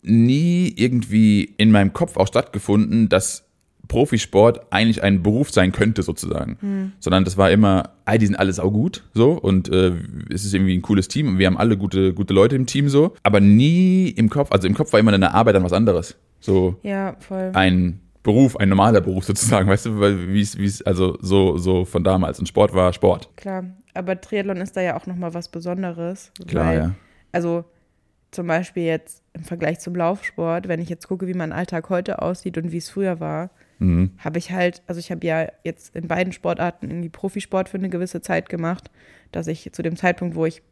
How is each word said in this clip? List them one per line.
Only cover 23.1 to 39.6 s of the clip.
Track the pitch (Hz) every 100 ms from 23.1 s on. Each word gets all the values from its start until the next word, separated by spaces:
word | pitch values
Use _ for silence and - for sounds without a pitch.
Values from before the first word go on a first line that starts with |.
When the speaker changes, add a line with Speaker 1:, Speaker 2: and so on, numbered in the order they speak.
| 87 - -
Speaker 2:
Klar, | 196 190 185 185 _
aber | - 185 185
Triathlon | - 214 196 180
ist | 190 -
da |
ja | 180 170
auch | -
nochmal | 180 170
was | 170 170
Besonderes. | 170 175 180 185 170 170 190 - - 175
Speaker 1:
Klar, | 82 80
Speaker 2:
weil, | 80
Speaker 1:
ja. | 82 95 _ _ _
Speaker 2:
also | 175 170 170 170 _ _ _ _ _ _
zum | - 175
Beispiel | 165 180 -
jetzt | 165 160 - - _
im | -
Vergleich | 160 170 156 170
zum | -
Laufsport, | 180 170 196 - - 165 170 185
wenn | 165
ich | 170
jetzt | 170 -
gucke, | 185 185
wie |
mein | 180 160
Alltag | 156 180 170 160
heute | 180 185 -
aussieht | - 180 190 170
und | 165
wie | 170
es | -
früher | - 196 170
war, | 160 156 180 _ _ _
Speaker 1:
Mhm. | 92 85 95 -
Speaker 2:
habe | - 160
ich | -
halt, | 185 180 175 -
also | 170
ich | 170
habe | 170 170
ja | 160 160 -
jetzt | 165 160 -
in | - 165
beiden | 165 185
Sportarten | 170 175 170 170 - -
irgendwie | 170 170
Profisport | - 196 202 - 190 185
für | 190
eine | 185
gewisse | 175 180 175
Zeit | - 170 -
gemacht, | 175 165 185 - _ _ _ _
dass | - 165
ich | 160